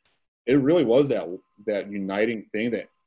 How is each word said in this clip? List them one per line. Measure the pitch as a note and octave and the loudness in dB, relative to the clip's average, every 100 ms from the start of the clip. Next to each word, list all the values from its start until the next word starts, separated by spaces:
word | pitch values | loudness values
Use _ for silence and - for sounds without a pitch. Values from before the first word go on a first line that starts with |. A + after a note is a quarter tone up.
| _ _ _ _ - | _ _ _ _ 0
it | C#3+ | 2
really | C3 F3 A#2+ | 4 2 4
was | B2 C#3+ | 4 2
that, | G#2+ E2+ F#2 _ _ G#2+ | 0 -4 -10 _ _ -4
that | G2+ F#2+ | -4 -4
uniting | G2+ F#2+ G2 A2+ A2+ - | -6 -4 -2 -2 -2 -6
thing | G#2+ A#2 | -6 -4
that | G#2+ - _ | -4 -8 _